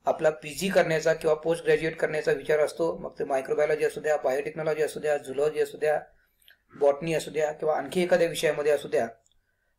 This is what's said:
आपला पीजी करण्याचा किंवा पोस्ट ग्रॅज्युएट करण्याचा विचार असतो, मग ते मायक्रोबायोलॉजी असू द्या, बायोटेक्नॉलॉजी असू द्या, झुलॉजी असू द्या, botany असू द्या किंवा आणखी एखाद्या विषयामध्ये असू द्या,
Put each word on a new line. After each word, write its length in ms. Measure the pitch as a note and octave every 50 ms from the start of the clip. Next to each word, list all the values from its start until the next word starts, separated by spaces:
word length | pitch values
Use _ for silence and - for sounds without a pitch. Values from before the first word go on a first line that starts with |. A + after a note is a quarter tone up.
| _
आपला 220 | C#3 B2+ - D#3+ D#3 D#3
पीजी 340 | - - D3+ C#3+ - F#3 G3
करण्याचा 440 | F#3+ F#3 D#3+ D#3+ D#3+ D3+ D#3 D#3+ D#3+
किंवा 200 | D#3+ - D#3+ D#3
पोस्ट 280 | D3+ - E3 E3+ E3 -
ग्रॅज्युएट 320 | D#3+ D#3 D3 D#3+ D#3+ D#3+
करण्याचा 340 | - E3 D3+ D#3 D#3 D3+ E3+
विचार 280 | D3+ C#3 C3+ - D3+ D3+
असतो, 380 | D3 C#3 - - E3 E3 F3+
मग 160 | - - - - -
ते 40 | -
मायक्रोबायोलॉजी 640 | C#3+ C3+ C3+ C3 - D#3 D3 D3+ D#3 D3+ D3 D#3
असू 160 | C#3+ - D3+
द्या, 140 | C#3+ D3+ D3+
बायोटेक्नॉलॉजी 640 | C#3+ - C3+ C3 C#3+ C#3+ D3+ - D#3+ D#3+ D#3+ D3+ D#3
असू 180 | D3+ - - D3+
द्या, 180 | C#3+ D3+ D3
झुलॉजी 420 | C#3+ B2+ C3 B2+ C3+ D3 D#3 D3 D3
असू 180 | D3 C#3+ C#3
द्या, 220 | - D3+ D3+ D3+ - - - _ _ _ _ _ _ _ _ _ _ _ _ -
botany 380 | - C#3+ C#3+ C#3 C#3+ E3 E3 D#3+
असू 180 | D3 - -
द्या 200 | C#3 D#3 D3+ D3+
किंवा 240 | D#3 - D#3 D3+ D3+
आणखी 240 | C#3 C#3+ C#3 - F#3 F3
एखाद्या 240 | F3 F3+ F3+ E3+
विषयामध्ये 440 | E3 D3+ - E3 D#3 D3 D3 D3 D3+
असू 160 | D3 C#3+ -
द्या, 200 | - D#3 C#3 A2+ A#2 - _ _ _ _ _ _ _ _ _ _ _ _